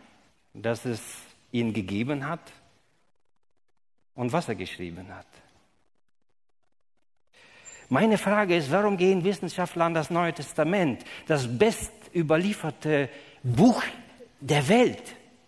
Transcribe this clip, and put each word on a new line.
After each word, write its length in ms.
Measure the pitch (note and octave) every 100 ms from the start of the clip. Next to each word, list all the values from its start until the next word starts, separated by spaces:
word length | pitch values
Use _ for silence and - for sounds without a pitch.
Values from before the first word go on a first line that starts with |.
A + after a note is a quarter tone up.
| - _ _ _ _
dass 320 | - A2 A#2 B2+
es 160 | A2 - - - _ _
ihn 220 | A#2+ A#2
gegeben 560 | A2 F#2 G2 B2 C#3+ C#3
hat 220 | E3 - - _ _ _ _ _ _ _ _ _ _ _ _ _ _ _
und 180 | - B2
was 160 | D#3+ E3
er 60 |
geschrieben 540 | G2 F#2 - F2 E2+ F#2+
hat. 140 | F#2+ - - _ _ _ _ _ _ _ _ _ _ _ _ _ _ _ _ _ _ _ _ - - - - -
Meine 300 | C3 A3 G#3
Frage 360 | G3 G#3 G3+ F3
ist, 160 | C3+
warum 260 | F3+ G#3 G3
gehen 260 | F#3 F#3+
Wissenschaftler 600 | F3 G3 F3 - F3 E3+ E3+
an 100 | E3
das 160 | D3+
Neue 220 | F3 E3+
Testament, 720 | D#3+ C#3 - D#3 G3+ E3 A2 - - -
das 320 | D3+ B2 A#2
best 340 | A#3 G#3+ - - -
überlieferte 960 | F3 D3+ D#3 F#3+ G#3 D#3+ - D#3 D3 C3+ - - -
Buch 400 | B2+ A#2+ A#3 - - - - - - -
der 280 | C#3 D3 C3+
Welt? 460 | A3+ G#3+ A2 - - - _